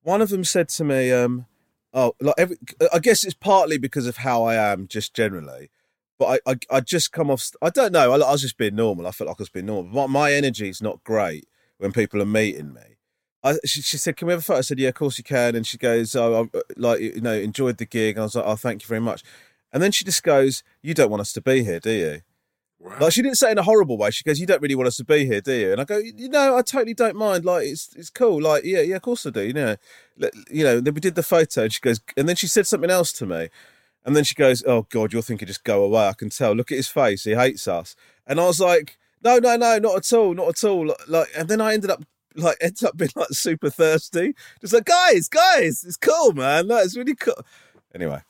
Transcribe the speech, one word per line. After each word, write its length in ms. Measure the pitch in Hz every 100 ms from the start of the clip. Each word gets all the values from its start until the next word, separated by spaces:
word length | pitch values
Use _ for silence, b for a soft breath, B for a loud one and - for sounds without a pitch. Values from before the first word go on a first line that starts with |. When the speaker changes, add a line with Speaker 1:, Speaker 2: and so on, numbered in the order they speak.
Speaker 1:
One 200 | 143 202
of 60 | 214
them 160 | 196
said 240 | 175 185 165
to 160 | -
me, 300 | 151 135 127
um, 320 | 127 123 123 120 _ _ _ _
oh, 200 | 131 120 -
like, 160 | 139 151
every, 200 | 180 - - - 165
I 80 | 170
guess 240 | 240 214
it's 100 | 196
partly 440 | - - 190 160 151
because 300 | 123 147 123
of 100 | 117
how 260 | 131 120
I 120 | 113 113
am 340 | 104 95 95
just 240 | 110 -
generally, 560 | - 107 92 71 64 73 _ _ _ _ _
but 220 | 120 127 -
I, 60 |
I, 40 | 131 -
I 100 | 135
just 320 | 123 170 -
come 180 | - 147
off, 80 | 131
st-, 200 | - -
I 80 | 170
don't 240 | 269 233
know, 180 | 175 127
I, 40 | 139
I 160 | 135
was 80 | 143
just 160 | 135 -
being 180 | 110 104
normal. 320 | 113 90 87
I 40 |
felt 180 | - 76
like 100 | 90
I 40 |
was 60 | 101
being 180 | 92 98
normal. 220 | 104 87
My, 180 | 120 135
my 260 | 139 147
energy's 480 | 143 139 107 101 90
not 200 | 107 - -
great 420 | 110 92 76 _ _ _ _
when 160 | 98
people 280 | 117 104 104
are 40 | 101
meeting 480 | 110 107 73 73
me. 80 | 60 55 _ _ _ _ _
I, 120 | - 156 139
she, 160 | 147
she 160 | - 147
said, 200 | 170 -
"Can 100 | 170
we 60 |
have 80 | 175
a 20 |
photo?" 160 | 160 147
I 20 |
said, 160 | 135 131
"Yeah, 120 | 131
of 40 |
course 240 | - 143 123
you 60 |
can." 320 | - 131 120 117
And 100 | 110
she 100 | -
goes, 400 | 123 117 113 131
"Oh, 320 | 117 113 117
I, 80 | 113 - -
like, 220 | 120 117
you 220 | 107 -
know, 120 | 117
enjoyed 460 | 107 107 104 127 113
the 80 | 113
gig." 280 | 117 110 104
And 60 |
I 40 | 107
was 100 | 120
like, 100 | 104
"Oh, 100 | 107
thank 280 | 127 107
you 40 | -
very 140 | 113
much." 220 | 113 - b b b b _
And 80 | 135
then 100 | 190
she 140 | - 185
just 160 | 156
goes, 400 | 170 139 135 131 _ _
"You 100 | 151
don't 160 | 160 120
want 120 | 104
us 120 | 101
to 80 | -
be 220 | - 131
here, 160 | 110 85
do 100 | 110
you?" 320 | 110 80 76 _ _ _ _ _ _
Speaker 2:
Wow. 200 | 90 113
Speaker 1:
Like, 140 | 156
she 100 | 214
didn't 160 | 262 240
say 100 | 247
it 40 |
in 40 | 208
a 60 |
horrible 340 | 175 220 165 110
way. 140 | 104
She 120 | -
goes, 160 | 156 147
"You 60 | 180
don't 160 | 170
really 140 | 143 135
want 140 | 127
us 80 | 120
to 60 |
be 220 | 120 151 135
here, 160 | 104
do 120 | 135
you?" 180 | 123 98
And 100 | 104
I 40 | 147
go, 120 | 208
"You 320 | 226 214 254
know, 260 | 285 269 254
I 60 |
totally 320 | 247 269 226
don't 220 | 226 226 196
mind. 280 | 214 185
Like, 220 | 175 175 127
it's, 300 | 156 - -
it's 160 | 170
cool. 280 | - 240 160
Like, 240 | 156 151
yeah, 180 | 175 185
yeah, 160 | 156 185
of 40 |
course 240 | 247 240 147
I 60 |
do. 100 | 113
You 120 | 101
know, 220 | 143 123 104 b b b _
le-, 120 | - 110 -
you 120 | 156
know." 160 | 147 120
Then 140 | 131
we 80 | 147
did 140 | 185 170
the 80 |
photo, 400 | 156 170 156 -
and 100 | 113
she 60 | -
goes, 180 | 127 113 - -
and 140 | 151
then 60 | 175
she 100 | 165
said 220 | 226 196
something 240 | 180 170
else 200 | 185 165
to 120 | - 104
me, 240 | 82 82 b b b b b 127
and 100 | 147
then 80 |
she 120 | 143 -
goes, 280 | 139 123 131
"Oh 160 | 117 107
God, 220 | 117 110
you're 100 | 117
thinking 240 | 113 110 87
just 160 | 101
go 200 | - 101
away. 240 | 101 110 101
I 60 |
can 160 | - 107
tell. 240 | - 123
Look 180 | 107 120
at 60 | 135
his 120 | 131
face. 340 | - 123 98
He 100 | 107
hates 340 | 110 131 - -
us." 280 | 85 - - b b -
And 120 | 147
I 60 | -
was 140 | 165
like, 400 | 185 170 151 _ _ _
"No, 160 | 233 247
no, 160 | 240 233
no, 240 | 233 220
not 160 | 214 190
at 180 | -
all, 220 | 233 202 175
not 140 | 170
at 140 | 160
all." 220 | 214 190 156
Li-, 100 | - 139
like, 220 | 165 156 147
and 140 | 165
then 100 | 220
I 140 | 220
ended 160 | 214 196
up, 140 | 185 - _ _ 151
like, 200 | 165 -
ended 220 | 170 196 214
up 100 | 160
being, 160 | 165 -
like, 120 | -
super 380 | - 175 160 151
thirsty. 640 | - 160 160 - 180 190 - B B
Just 120 | 202
like, 120 | 226 220
"Guys, 420 | 349 359 202 160
guys, 560 | 311 370 320 170 -
it's 140 | 175 170
cool, 340 | - 622 277
man. 360 | 143 131 151 190
Like, 180 | 233 185
it's 120 | 226
really 180 | 247 269
cool." 300 | - - - b b b _
Anyway. 280 | 90 82 71